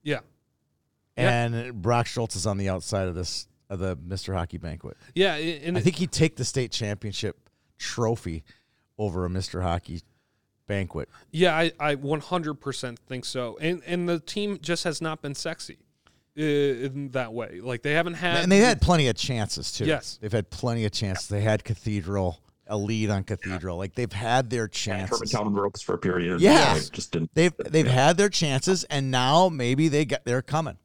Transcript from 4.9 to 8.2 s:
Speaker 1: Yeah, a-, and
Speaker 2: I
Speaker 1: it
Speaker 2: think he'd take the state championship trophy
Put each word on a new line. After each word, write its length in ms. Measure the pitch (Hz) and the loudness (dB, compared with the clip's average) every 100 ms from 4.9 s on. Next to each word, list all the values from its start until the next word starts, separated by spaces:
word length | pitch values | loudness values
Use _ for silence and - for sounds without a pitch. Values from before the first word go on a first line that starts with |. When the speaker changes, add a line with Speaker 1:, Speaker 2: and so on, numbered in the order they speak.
| - - | -16 -8
Speaker 1:
Yeah, 200 | 165 190 151 | 0 2 2
a-, 240 | 160 151 | -4 -4
and 120 | 160 180 | -2 2
Speaker 2:
I 40 | |
Speaker 1:
it 40 | |
Speaker 2:
think 120 | 135 165 | 2 2
he'd 160 | 180 | -2
take 240 | - 160 - | 2 2 2
the 80 | |
state 280 | 123 135 117 | -4 -2 -2
championship 760 | - 104 104 107 - 104 - _ _ _ _ | -2 -4 -4 -6 -6 -6 -8 _ _ _ _
trophy 680 | - - 113 113 | -8 0 0 0